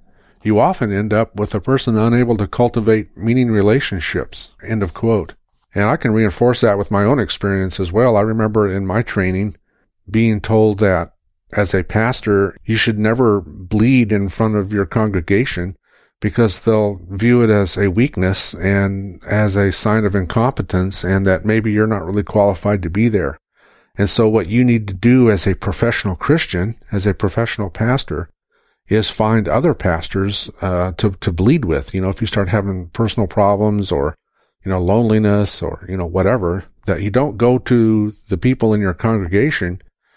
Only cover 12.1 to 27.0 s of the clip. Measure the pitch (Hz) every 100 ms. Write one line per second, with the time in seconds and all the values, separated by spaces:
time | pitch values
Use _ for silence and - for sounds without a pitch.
12.1 | 123 - 101 98 - - 110 - 107 107
13.1 | 120 123 101 82 73 90 107 113 135 113
14.1 | 104 98 - 110 107 98 104 95 120 110
15.1 | 98 80 98 139 - 90 92 _ _ _
16.1 | _ 107 - 113 - - 110 104 98 87
17.1 | 98 117 123 117 104 95 - 101 90 135
18.1 | - 92 92 - - 95 98 98 98 98
19.1 | 87 - 104 107 98 98 90 110 107 104
20.1 | 98 92 - 120 - - 92 92 - 92
21.1 | 95 98 92 104 110 110 104 110 104 82
22.1 | 101 98 110 101 95 104 101 87 92 117
23.1 | 104 76 69 _ _ _ _ _ - 101
24.1 | - 113 110 90 113 123 117 101 95 120
25.1 | 127 120 101 - 92 - 90 117 - 104
26.1 | 87 - 160 - 90 98 117 - 101